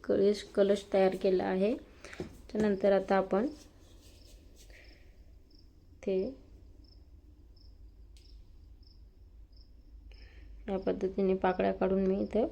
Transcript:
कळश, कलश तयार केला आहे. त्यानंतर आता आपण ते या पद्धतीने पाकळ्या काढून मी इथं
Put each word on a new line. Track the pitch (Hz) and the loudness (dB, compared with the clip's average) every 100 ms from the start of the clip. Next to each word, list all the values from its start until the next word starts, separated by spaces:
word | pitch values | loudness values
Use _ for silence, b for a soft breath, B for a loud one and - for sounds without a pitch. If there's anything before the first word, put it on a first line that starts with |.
कळश, | - 202 196 208 | -2 2 4 2
कलश | - 208 196 202 - | -2 2 2 2 0
तयार | 196 190 185 | 2 4 2
केला | 190 185 | 2 2
आहे. | 196 185 208 269 B B B B | 2 2 0 0 B B B B
त्यानंतर | B - - 214 214 196 202 | B -14 -6 0 0 2 4
आता | 196 190 196 | 4 4 0
आपण | 190 190 285 - - - - - - - - - - - - b b b b b - - - - - - - - | 2 0 0 -6 -18 -20 -20 -20 -20 -20 -20 -20 -20 -20 -20 b b b b b -20 -20 -20 -20 -20 -20 -20 -10
ते | 202 190 233 269 - - - - - - - - - - - - - - - - - - - - - - - - - - - - - - - - - - - - - b b b b - - | -4 -2 -2 -8 -18 -20 -20 -20 -20 -20 -20 -20 -20 -20 -20 -20 -20 -20 -20 -20 -20 -20 -20 -20 -20 -20 -20 -20 -20 -20 -20 -20 -20 -20 -20 -20 -20 -20 -20 -20 -20 b b b b -14 -8
या | 190 | -4
पद्धतीने | 190 185 190 190 190 | -4 -2 -4 0 0
पाकळ्या | 190 185 185 190 | 2 0 0 0
काढून | 190 190 190 190 | 0 0 2 2
मी | 196 | 0
इथं | 208 214 311 | 0 0 -2